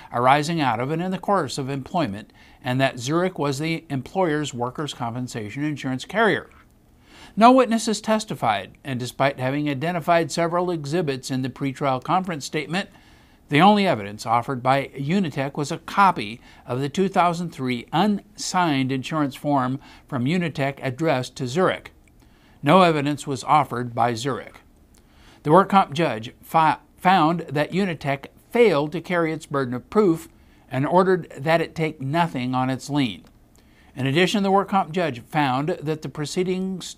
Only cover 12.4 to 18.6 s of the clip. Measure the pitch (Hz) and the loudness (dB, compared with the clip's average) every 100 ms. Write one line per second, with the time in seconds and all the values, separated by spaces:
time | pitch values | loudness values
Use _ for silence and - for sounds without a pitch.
12.4 | - 156 143 180 196 - - - _ _ | -6 -6 -4 -6 -6 -12 -20 -20 _ _
13.4 | - 147 190 208 190 120 101 107 117 120 | 0 6 8 6 4 0 -4 -8 0 0
14.4 | 117 123 131 139 135 - 139 196 170 139 | 0 -2 0 0 -2 -6 -2 0 0 -2
15.4 | 139 156 143 165 - - 190 170 104 117 | -4 -4 -6 -6 -2 4 4 4 -4 -10
16.4 | - - - 127 139 - 190 190 170 170 | -18 -16 -6 -4 -2 0 0 2 2 0
17.4 | 175 - 127 120 - 151 208 202 - - | -6 -6 -4 -4 -2 0 2 0 -6 -12
18.4 | - 185 | -4 0